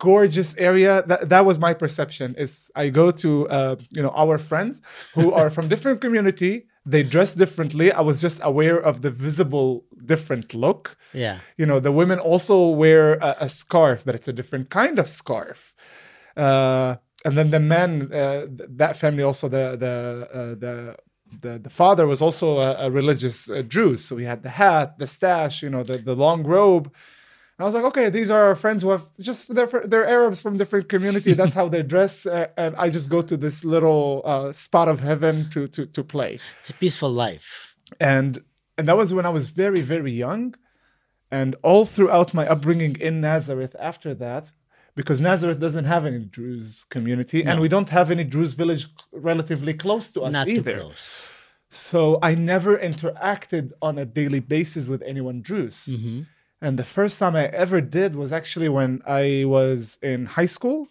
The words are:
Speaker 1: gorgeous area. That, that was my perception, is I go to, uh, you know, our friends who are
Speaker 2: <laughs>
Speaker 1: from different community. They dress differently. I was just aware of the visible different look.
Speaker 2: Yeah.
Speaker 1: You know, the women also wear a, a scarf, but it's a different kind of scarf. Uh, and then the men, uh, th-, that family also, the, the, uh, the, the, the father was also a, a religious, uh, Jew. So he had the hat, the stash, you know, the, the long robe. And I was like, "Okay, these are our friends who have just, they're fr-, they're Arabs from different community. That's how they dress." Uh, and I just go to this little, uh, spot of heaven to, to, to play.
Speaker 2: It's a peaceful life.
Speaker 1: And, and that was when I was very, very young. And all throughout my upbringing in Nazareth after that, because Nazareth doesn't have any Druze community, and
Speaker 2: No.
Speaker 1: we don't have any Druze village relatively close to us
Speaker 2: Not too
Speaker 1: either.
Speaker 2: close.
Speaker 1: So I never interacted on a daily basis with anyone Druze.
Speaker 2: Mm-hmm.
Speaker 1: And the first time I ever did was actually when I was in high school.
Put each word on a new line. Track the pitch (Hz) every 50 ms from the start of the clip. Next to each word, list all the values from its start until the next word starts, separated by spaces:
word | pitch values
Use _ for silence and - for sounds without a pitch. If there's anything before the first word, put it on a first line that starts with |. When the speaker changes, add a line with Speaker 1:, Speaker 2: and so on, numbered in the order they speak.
| - 185
Speaker 1:
gorgeous | 190 208 208 190 151 180 180 - - - 180 180
area. | 185 190 190 196 190 190 185 170
That, | 180 180 170 147 180
that | 185 196 190
was | 180 151 170
my | 170 170 165 165
perception, | 147 - - 147 147 - - 135 123 127 - 147
is | 131 - - - - _ 135 147
I | 143 131 151 165
go | 180 170 160 -
to, | 160 147 143 143 - 143 139
uh, | 135 131 131 131 120 - -
you | 156 143
know, | 135 - - 156
our | 160 156 151 156 -
friends | 156 160 202 233 277 - _ - - - - - -
who | 165 160 175 190 165
are | 156 151
Speaker 2:
<laughs> | 156
Speaker 1:
from | 170 160 156
different | 220 - - 269 262 -
community. | - 240 233 220 202 190 190 - 180 185 208 240 - _ _ _ _ 135 135
They | 151 139 123 123
dress | 165 196 - -
differently. | 170 185 - - - 160 151 151 151 165 190 -
I | - 156 151
was | 147 151 165
just | 175 160 - -
aware | 151 135 147 156 160 170 170 - 160
of | 135 123 123
the | 143 120 120 135
visible | 151 151 156 180 139 143 143 135 131 127 117 - _ - - 120 120 156
different | 156 156 - 139 117 110 - - 113 123
look. | 156 - - _ - - _ _ _ -
Speaker 2:
Yeah. | 131 120 107 95 92 - - _ -
Speaker 1:
You | 160 151
know, | 143 135 127 147
the | 139
women | 156 175 185 190 180
also | 170 165 170 180 175 - 202 185 180 170 160 147 156
wear | 160 160 160 156 151 156 160 165 147
a, | 139 - 156
a | 131 - - -
scarf, | - - 170 160 143 123 117 -
but | 131 113 113
it's | - -
a | 123 117
different | 123 - - 131 131 -
kind | - 190 240 339 320 220
of | 160
scarf. | 156 - - - - 123 107 80 - - - - - - _ _ _ - - - - _ _ _ _ _
Uh, | - 147 139 135 135 135 131 131 131 131 127 123 - - _ _ - -
and | 151 139 151
then | 156 151
the | 151 156
men, | 151 151 165 170 180 180 165 147 135 135 -
uh, | 147 139 139 139 143 147 147 131 120
th-, | - - 127 127 151
that | - 151
family | - - 151 147 143 139 139
also, | 135 - - 135 127
the, | 135 131 127 127 117 127
the, | 123 123 120 120 123 120 120 120 - - 127
uh, | 120 120 120 104 120
the, | 123 120 117 120 117 113 - _ _ _ _ _ _ - - -
the, | 123 120 117
the | 104 123
father | - - 175 190 202 170 165
was | 147 143 131 156
also | 165 160 - 180 160 151 139
a, | 131 165 135 - 131
a | 135
religious, | 127 143 135 147 147 123 120 123 110 - - -
uh, | - 139 127 113 123
Jew. | 196 233 170 127
So | - - - 127
he | 117 123
had | 120 120 113 113
the | 127 - 156 202
hat, | 196 170 156 143 151 - -
the | 143
stash, | 131 - - - 185 180 165 156 143 151 - -
you | 143 135
know, | 127 123
the, | 120 127 123
the | 110 131 127
long | 123 139 156 170 165 151
robe. | 143 175 196 208 202 185 170 147 143 - _ - - _ _ _ _ _ _ _ _ _
And | - 180
I | 202
was | 214
like, | 233 233 269 262
"Okay, | 277 240 208
these | 180 220 226 196
are | 214 214 208 202
our | 190
friends | - - 214 220 202 180
who | 190 196
have | 180 156 - _ -
just, | 185 226 247 - - - 240
they're | 240 240
fr-, | 233 254 240 - 202
they're | 220 226 220 - 240 240
Arabs | 240 226 190 -
from | - 214 202
different | 196 202 - 214 202 190 -
community. | 202 185 190 202 196 202 196 202 175
That's | 156 185 175 - 185
how | 180 170
they | 160 170 156 135 165
dress." | 185 196 196 196 - -
Uh, | 185 175 170 165 - -
and | - 170 160 156 - 180
I | 170
just | 156 165 143 135 165
go | 170 165 165
to | 165
this | 147 139 151 147 - - 160 160
little, | 165 160 160 156 151 147 139 139 139 -
uh, | 156 147 135 139 139 143 - -
spot | - - 170 170 160
of | 156 131
heaven | 135 143 156 147 160 160 156 156 156 156
to, | - 156 143 139 -
to, | - 139 - -
to | - 135
play. | 151 - 143 123 82 - 117 - - - -
Speaker 2:
It's | - -
a | - - 185
peaceful | 180 - - 156 135
life. | 123 120 120 107 87 73 - - - - - - _ _ _ - - _
Speaker 1:
And, | 160 139 135 135 135 139 123 - - _ _ _ _ _ _ -
and | 156 156
that | 175
was | 214 220 170 185
when | 185 175
I | 175 170 156
was | 131 135
very, | 156 175 190 202 196 175 147
very | 123 160 165 147 135 120 117 120
young. | 131 180 220 247 254 233 - _ _ _ _ _ _ _ _ _ _ _ _ _ _
And | 135 135 135 131 131 - -
all | 156 180 208 220
throughout | 208 - - 196 180 - 175 180 175 -
my | 165 151 151 160
upbringing | 147 139 156 170 165 160 151 135 - - 160
in | 160 160
Nazareth | 156 151 160 160 156 143 135 131 131 131 - -
after | - 165 170 - - 156 135
that, | - 123 120 120 147 151 - _ _ _ _ _ _ _ _ _
because | 147 139 - 151 127
Nazareth | 151 180 190 175 170 170 160 139
doesn't | 156 165 147 165 147
have | 139 170 170 151
any | 151 123 120 110
Druze | 98 - - 120 123 123 117 110 110 110 - - _
community, | - 131 113 117 123 123 123 - - 160 151 160
and | 160
Speaker 2:
No. | 160 160
Speaker 1:
we | 160
don't | 175 196 196 -
have | 156 180 180 156
any | 175 170 165
Druze | 127 127 151 170 156 123
village | 135 170 170 165 143 - - _ - - _ -
relatively | - 139 165 165 165 156 156 165 139 143 156 156
close | 156 160 196 208 226 220 - -
to | 170 127
us | 135 147
Speaker 2:
Not | 143 135
too | 185 226
Speaker 1:
either. | 233 - 123 104 101
Speaker 2:
close. | 85 76 76 - - - - - - - - - _ _ _ _ _ _
Speaker 1:
So | - - - - 170 170 160 156 156 160 170
I | 165 165
never | 165 170 170 180 190 175 208 208
interacted | 208 190 170 151 - 165 170 - - - 190 202 196 - - 185 165 139 127 - _
on | 156 156 147 143
a | 139
daily | 117 113 151 147 143 139 139
basis | 123 - 151 156 175 156 - 165 131 123
with | 135 127 -
anyone | 127 135 135 127 127 123 123 107
Druze. | - 196 208 143 110 - - -
Speaker 2:
Mm-hmm. | 139 127 113 113 120 113 127 156 - _ _ _ _ _ _ 156
Speaker 1:
And | 147 135 127
the | 120
first | - - 196 202 208 - -
time | 202 180 165
I | 160 143 - - 185 180
ever | 175 190 170
did | 139 120 143 175 196 190 151
was | 143 143 131 156
actually | 165 160 - - 170 165 156
when | 139 135 135 127 131 131 -
I | - 139 139 139 139 139 139 135
was | 135 135 135 135 131 131 120 113 107 - - -
in | 139 131 123 127
high | 113 - 165 175 175 -
school. | - - 240 285 311 294 -